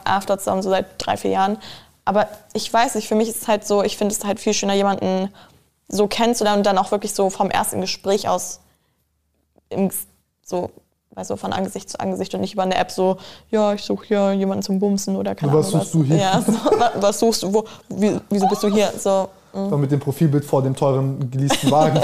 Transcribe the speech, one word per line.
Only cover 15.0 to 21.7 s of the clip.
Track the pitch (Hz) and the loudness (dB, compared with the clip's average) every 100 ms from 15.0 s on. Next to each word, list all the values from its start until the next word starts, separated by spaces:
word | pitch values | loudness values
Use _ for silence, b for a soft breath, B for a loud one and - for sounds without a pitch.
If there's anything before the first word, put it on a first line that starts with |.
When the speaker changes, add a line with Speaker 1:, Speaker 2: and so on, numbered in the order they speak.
| 196 190 | -2 -4
Speaker 1:
oder | 196 196 | -4 -2
keine | 147 | 2
Speaker 2:
Was | 151 151 | 2 2
Speaker 1:
Ahnung | 165 | 0
Speaker 2:
suchst | - 165 | 2 2
du | 139 | 4
hier? | 160 | 4
Speaker 1:
Ja, | 190 240 | 4 2
so, | - | 2
wa-, | 226 302 226 240 - | 0 2 4 4 2
was | 202 214 | 0 2
suchst | 226 214 | 2 2
du, | 180 | 0
wo, | 214 214 B - | 0 -2 B -10
wie, | 190 208 208 - | 0 0 0 -2
wieso | 202 190 | 2 2
bist | 208 | 2
du | 208 | 2
hier? | 208 196 - | 2 2 0
So, | 202 190 185 - _ | 0 0 0 -8 _
mm. | 196 196 | -8 -2
Speaker 2:
Doch | 143 | 0
mit | 139 | 0
dem | 143 | 0
Profilbild | 143 - 160 143 143 | 0 2 2 2 2
vor | 139 | 0
dem | 131 131 | 2 0
teuren, | 139 135 135 135 131 | 2 2 0 -2 -4
geleasten | 131 139 139 - | -2 0 0 2